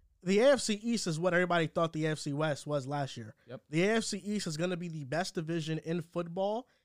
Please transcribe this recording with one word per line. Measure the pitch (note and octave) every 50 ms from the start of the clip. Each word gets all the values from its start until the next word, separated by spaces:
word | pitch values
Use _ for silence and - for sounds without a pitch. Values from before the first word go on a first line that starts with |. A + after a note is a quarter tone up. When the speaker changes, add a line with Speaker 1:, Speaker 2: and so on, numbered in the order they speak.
| _ _ _ _ -
Speaker 1:
The | F3 G3 G#3
A | A#3+ C#4 C#4+
F | A#3+
C | - - G#3+ G#3
East | G#3+ A#3 A#3 G#3+ - F3+
is | D#3+ D3+
what | F3 F#3 E3+
everybody | F3 F3+ F3+ F3 E3+ E3 D#3
thought | - F3 E3 D#3+ -
the | D#3 D#3
A | D#3
F | D#3 -
C | - D3+ C#3+
West | C#3+ D#3 D#3 C#3+ - - D3
was | D3 C#3+ B2+ C3
last | C#3+ D3 C#3 C3 - A#2+
year. | A2+ A2 - _ _ -
Speaker 2:
Yep. | B2 - _ -
Speaker 1:
The | D3 D#3+ F3+
A | G3+ A3+ A3+
F | -
C | - A3 G3
East | D3+ G3+ G#3 G#3 - F3+
is | D3+
gonna | D3 E3+ F3+ F#3 E3
be | F3+ F3
the | D#3+ D#3 C#3+
best | B2 D3 D#3+ F#3 - -
division | F#3 D#3+ D#3 E3 E3+ D3+ D#3+ D#3+ D#3
in | - D#3+ E3 F3
football. | D#3+ - - F3 E3+ E3+ E3+ F#3+ F#3+ G3+ G#3+ A#3 C4 _ _ _ _